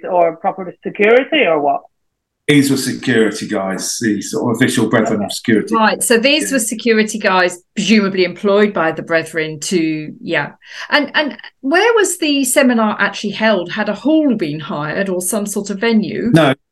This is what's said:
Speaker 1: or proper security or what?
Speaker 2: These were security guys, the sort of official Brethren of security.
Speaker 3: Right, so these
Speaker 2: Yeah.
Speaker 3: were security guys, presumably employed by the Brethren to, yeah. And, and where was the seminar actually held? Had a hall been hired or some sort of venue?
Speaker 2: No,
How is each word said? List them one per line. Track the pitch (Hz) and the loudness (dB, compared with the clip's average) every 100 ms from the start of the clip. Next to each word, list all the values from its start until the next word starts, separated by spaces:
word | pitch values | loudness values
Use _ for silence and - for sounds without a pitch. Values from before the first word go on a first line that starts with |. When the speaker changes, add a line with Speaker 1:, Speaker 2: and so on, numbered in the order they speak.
| 170 | -2
Speaker 1:
or | 180 165 160 | 2 2 0
proper | 196 196 180 - 196 | -4 -6 -8 -10 -8
security | - 208 247 269 311 190 | 0 4 4 4 0 2
or | 156 | 2
what? | 143 139 - _ _ _ _ _ - | 0 -2 -6 _ _ _ _ _ 2
Speaker 2:
These | 147 135 | 4 4
were | 131 | 2
security | 127 - - 113 107 - 101 | -2 -4 0 2 2 -2 -6
guys, | 104 95 95 - - | -4 -4 -6 -6 -4
the | 110 101 | -2 -2
sort | - - 123 | -4 -4 -2
of | 113 | 0
official | 131 - 107 | 0 2 2
Brethren | 117 107 104 | 2 0 -2
of | 98 | -4
security. | - - 107 - | -6 0 0 2
Speaker 3:
Right, | 220 214 190 | 0 2 0
so | - 233 | 2 2
these | 262 302 294 | 2 0 0
Speaker 2:
Yeah. | 269 | -2
Speaker 3:
were | |
security | - 220 240 220 214 214 | -4 -2 0 2 0 0
guys, | 208 185 180 175 _ - | 2 4 2 -2 _ -4
presumably | - 214 196 190 175 | 2 4 4 2 0
employed | 175 208 202 208 | 0 2 4 4
by | 202 160 | 2 -2
the | 160 | -2
Brethren | 151 165 156 165 156 156 | -2 -2 -2 -4 -6 -6
to, | - 185 160 156 151 - | -2 0 0 -2 -8 -12
yeah. | - 156 143 - - - - | -4 -4 -4 -10 -20 -16 -2
And, | 294 285 - | 0 0 -2
and | 294 - - _ | -4 -6 -18 _
where | 262 339 453 | -2 2 4
was | 453 381 - | 2 0 -2
the | 311 277 | -2 0
seminar | 262 302 254 226 214 202 | 0 2 2 2 0 0
actually | 196 - 208 | -4 -4 -8
held? | 190 220 196 170 | -2 0 0 -2
Had | 208 208 | -6 -6
a | 196 | -4
hall | 262 320 294 226 | 0 2 2 0
been | 160 156 | -2 -6
hired | 147 160 151 170 196 | -8 -6 -4 -4 -4
or | 180 | -4
some | 180 214 208 | -4 -4 -4
sort | 214 196 | -6 -6
of | 196 | -4
venue? | 233 220 160 - 226 | 0 2 0 -2 2
Speaker 2:
No, | 160 143 - _ | 2 2 0 _